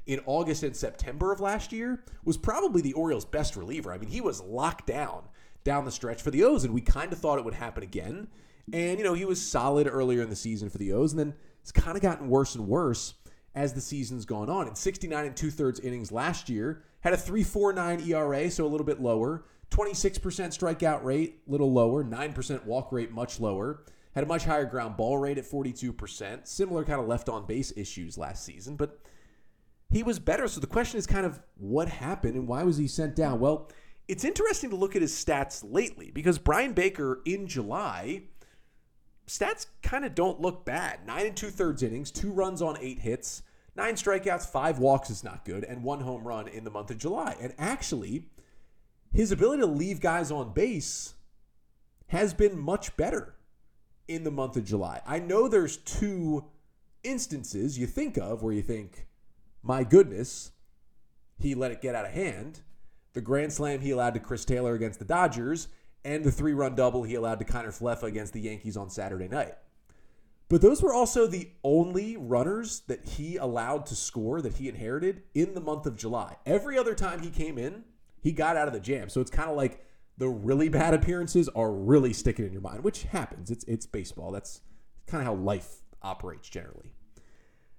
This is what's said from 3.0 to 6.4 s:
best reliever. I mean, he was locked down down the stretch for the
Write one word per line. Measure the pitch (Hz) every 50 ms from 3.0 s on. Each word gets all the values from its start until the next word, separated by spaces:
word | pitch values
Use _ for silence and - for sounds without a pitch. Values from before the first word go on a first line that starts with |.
| 165 160 143 107 -
best | - - 151 147 147 - 101
reliever. | 85 98 139 156 - 92
I | 90 92
mean, | 107 110
he | - 247
was | 240 175 127 -
locked | 90 95 110 127 147 165 165 - - -
down | 117 143 147 98 - - - - - - - - - - -
down | 139 143 143 135
the | 131
stretch | - - - 117 117 -
for | - 147
the | 131 143